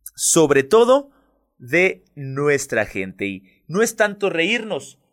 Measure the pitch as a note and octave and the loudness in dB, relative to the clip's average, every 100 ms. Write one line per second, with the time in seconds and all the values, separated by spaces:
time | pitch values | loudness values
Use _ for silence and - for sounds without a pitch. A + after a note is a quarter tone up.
0 | - - - E3 D3 C#3 C3+ A3 A#3+ C4+ | -20 -6 0 2 4 4 4 4 4 2
1 | C#4 _ _ _ _ _ A#2+ E3 F#3 - | 0 _ _ _ _ _ -4 0 0 -2
2 | _ D3 C3+ C3+ D3 C#3+ - A#2 G#2 G2+ | _ -14 -10 -2 0 0 -2 -4 -4 -6
3 | F#2+ - G2+ F#2+ _ _ - F3+ A3+ - | -10 -8 -8 -8 _ _ -6 -2 -2 0
4 | G#3 G3+ G3 E3 F3 A#3 A3 D3+ - - | -2 -2 -4 -2 -2 -2 -4 -8 -10 -20
5 | _ | _